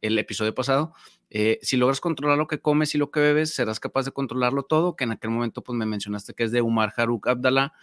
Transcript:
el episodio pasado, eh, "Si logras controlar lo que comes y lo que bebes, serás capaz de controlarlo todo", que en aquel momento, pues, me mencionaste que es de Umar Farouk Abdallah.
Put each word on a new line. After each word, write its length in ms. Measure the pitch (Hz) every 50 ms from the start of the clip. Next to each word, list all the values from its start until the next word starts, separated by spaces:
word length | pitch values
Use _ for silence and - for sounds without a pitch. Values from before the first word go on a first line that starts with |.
el 180 | - 107 110 107
episodio 360 | 104 - 104 - 107 107 104
pasado, 400 | 131 120 135 135 143 160 160 - - - - _ _ _ _
eh, 280 | - 107 107 110 113 -
"Si 140 | - - 131
logras 240 | 123 123 131 135 -
controlar 380 | - 170 151 - 147 147 147 147
lo 80 | 156
que 140 | - 156 147
comes 340 | - 151 147 151 156 147 -
y 40 | 147
lo 120 | 143 143
que 100 | - 151
bebes, 320 | 147 147 147 151 156 156
serás 280 | - - 117 110 110 -
capaz 240 | - 110 - 135 127
de 80 | 131
controlarlo 500 | - 139 139 113 120 127 123 123 131 139
todo", 340 | 135 - 156 156 175 180 165
que 80 | - 131
en 80 | 113
aquel 180 | 104 - - 110
momento, 320 | 113 117 120 117 - 120
pues, 140 | - - 123
me 100 | 117 110
mencionaste 480 | 107 107 101 - 104 104 101 - - -
que 100 | - 117
es 80 | 110
de 100 | 120 120
Umar 300 | 117 113 113 113 110 101
Farouk 340 | - 120 117 117 120 101 - 120
Abdallah. 440 | 131 123 127 127 131 135 139 143 - _